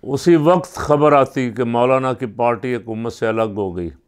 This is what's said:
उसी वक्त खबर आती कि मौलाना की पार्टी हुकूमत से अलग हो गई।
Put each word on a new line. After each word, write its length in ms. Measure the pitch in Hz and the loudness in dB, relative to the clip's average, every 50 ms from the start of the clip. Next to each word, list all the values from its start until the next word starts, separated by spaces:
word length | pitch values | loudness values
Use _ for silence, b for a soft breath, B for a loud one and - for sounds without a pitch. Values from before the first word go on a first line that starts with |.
| - | -8
उसी 320 | 120 139 135 - 175 175 | -6 -6 -2 2 4 4
वक्त 380 | 160 147 160 180 180 180 - - - | 4 6 4 2 2 0 -6 -10 -10
खबर 360 | - - 147 147 147 151 147 | -2 0 2 4 4 4 6
आती 380 | 139 135 123 - 139 127 123 | 4 4 2 0 -4 -4 -4
कि 120 | 107 120 123 | -4 -4 -4
मौलाना 500 | 117 117 120 120 127 131 131 131 131 127 | -2 0 0 2 2 2 0 0 -2 -4
की 120 | - 131 | -4 -6
पार्टी 480 | 113 98 113 120 120 120 110 - 127 123 | -10 -6 -2 0 0 0 -2 -4 -6 -6
हुकूमत 380 | 117 - 113 113 110 113 117 | -6 -6 -8 -10 -8 -8 -8
से 140 | 110 - - | -6 -4 -4
अलग 300 | 113 110 110 113 110 98 | -2 0 0 -2 -2 -2
हो 180 | 104 101 95 87 | -4 -6 -6 -4
गई। 180 | 90 87 85 78 _ _ | -6 -8 -8 -10 _ _